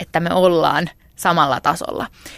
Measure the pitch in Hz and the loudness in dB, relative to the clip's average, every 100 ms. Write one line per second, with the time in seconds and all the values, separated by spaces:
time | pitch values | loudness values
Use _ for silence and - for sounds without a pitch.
0 | 175 165 170 180 185 170 156 147 170 - | -6 -4 0 2 4 4 2 0 -4 -8
1 | _ - 185 170 143 123 - 165 - - | _ -4 0 2 2 0 -2 -2 -4 -8
2 | - - - | -8 -12 -20